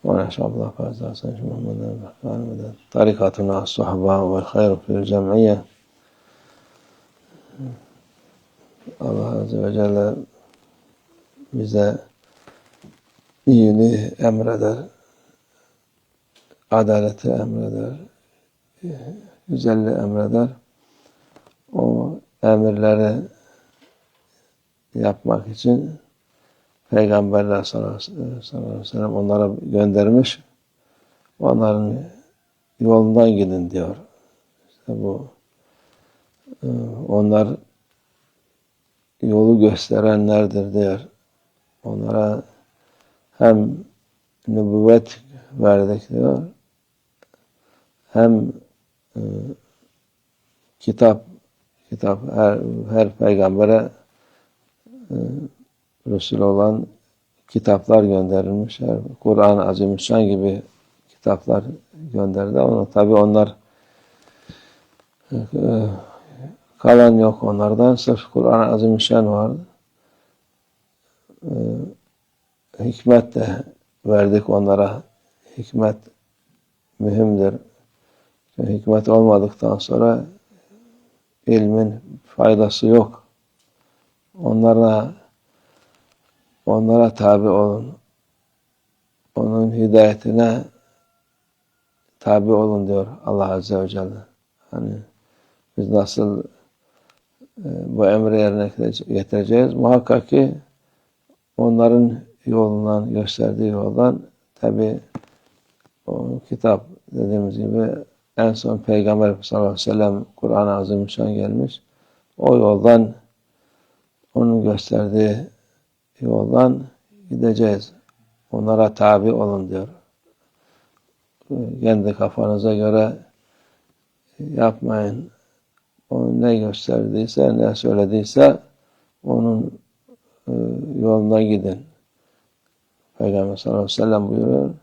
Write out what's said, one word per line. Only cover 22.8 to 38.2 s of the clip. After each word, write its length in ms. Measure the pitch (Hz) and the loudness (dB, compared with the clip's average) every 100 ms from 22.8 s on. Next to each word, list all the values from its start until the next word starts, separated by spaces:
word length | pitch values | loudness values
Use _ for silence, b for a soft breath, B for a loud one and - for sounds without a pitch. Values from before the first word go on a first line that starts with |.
| 107 107 107 120 180 _ _ _ _ _ _ _ _ _ _ _ _ _ _ _ _ | 0 2 0 -2 -8 _ _ _ _ _ _ _ _ _ _ _ _ _ _ _ _
yapmak 540 | 117 104 101 120 110 104 | -4 -4 -4 -4 -4 -6
için 420 | 110 123 123 156 156 _ _ _ _ _ _ _ _ _ | -4 0 0 -2 -14 _ _ _ _ _ _ _ _ _
Peygamberler 720 | 107 107 104 101 104 104 101 | 0 2 0 0 -2 0 -4
sallallahu 340 | 95 113 107 107 | -4 -8 -8 -10
aleyhi 840 | - 180 123 123 - 127 113 104 | -14 -12 -12 -12 -14 -12 -12 -12
ve 40 | |
sellem 320 | 101 110 107 104 | -10 -8 -6 -4
onlara 340 | 101 104 101 104 | -2 0 0 -4
göndermiş. 800 | - 101 104 101 101 120 131 - _ _ _ _ _ _ _ _ _ _ | -4 0 2 2 4 4 2 -4 _ _ _ _ _ _ _ _ _ _
"Onların 580 | 135 123 110 107 107 123 165 226 _ _ _ _ _ _ | 0 2 2 0 -2 -6 -12 -20 _ _ _ _ _ _
yolundan 500 | 113 113 110 113 117 | 2 4 4 4 4
gidin." 400 | 101 95 92 87 | 2 -2 -4 -6
diyor. 260 | 92 87 - - _ _ _ _ _ _ | -6 -8 -10 -20 _ _ _ _ _ _
İşte 320 | _ - 110 | _ -12 -8
bu, 240 | 101 110 135 _ _ _ _ _ _ _ _ _ _ _ 277 254 | -6 -8 -12 _ _ _ _ _ _ _ _ _ _ _ _ -12
e, 60 | 135 120 117 113 - | -8 -8 -8 -12 -2
"Onlar 400 | 104 104 107 107 - _ _ _ _ _ _ | 0 2 2 0 -4 _ _ _ _ _ _